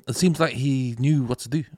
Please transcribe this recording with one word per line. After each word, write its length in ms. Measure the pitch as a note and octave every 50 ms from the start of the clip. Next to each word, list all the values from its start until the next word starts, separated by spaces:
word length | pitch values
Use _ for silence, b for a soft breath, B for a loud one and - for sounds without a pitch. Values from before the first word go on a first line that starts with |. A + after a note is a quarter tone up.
| -
it 80 | - A#2+
seems 240 | - F3+ F#3 D#3+ -
like 140 | E3 D3 A#2
he 420 | A#2+ C3+ C#3+ C3+ C3 B2+ B2 A#2 A2+
knew 240 | C3 C#3+ D#3 C#3+ B2+
what 160 | A2+ B2 -
to 100 | - A#2
do 140 | C3+ D#3+ C#3+ - -